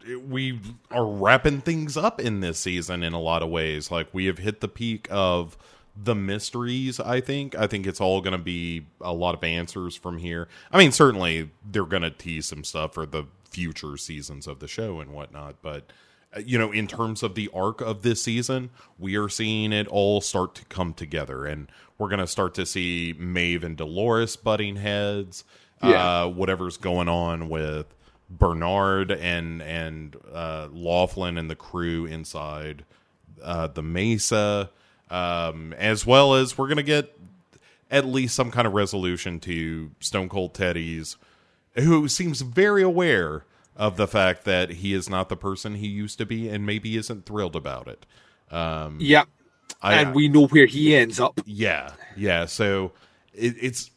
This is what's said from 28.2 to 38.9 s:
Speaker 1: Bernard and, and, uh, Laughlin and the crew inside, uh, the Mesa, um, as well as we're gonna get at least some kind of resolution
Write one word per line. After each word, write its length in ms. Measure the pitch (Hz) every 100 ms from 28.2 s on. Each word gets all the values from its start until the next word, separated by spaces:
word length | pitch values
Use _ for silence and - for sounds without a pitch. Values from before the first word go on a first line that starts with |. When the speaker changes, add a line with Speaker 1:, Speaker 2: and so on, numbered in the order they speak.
| -
Speaker 1:
Bernard 840 | 87 92 82 85 98 98 95 95
and, 500 | 95 87 87 82 82
and, 540 | 78 82 80 78 78 - -
uh, 380 | 76 82 78 76
Laughlin 640 | 78 85 87 90 - 90 85
and 120 | 80
the 60 | 78
crew 500 | - 90 85 82 82
inside, 800 | 80 80 80 76 76 76 73 73 _ _ _ _ -
uh, 240 | 73 85 80
the 160 | 71
Mesa, 880 | 78 87 107 110 - 110 104 104 98 _ _ _ -
um, 640 | 87 87 87 82 80 80
as 320 | 82 101 110 117
well 280 | 131 139 131
as 220 | 131 -
we're 120 | 135
gonna 120 | 147
get 320 | 143 147 147 - 92 - _ _ _ _ _
at 140 | 135 131
least 280 | 131 127
some 160 | - 127
kind 160 | 120 117
of 80 |
resolution 640 | 98 98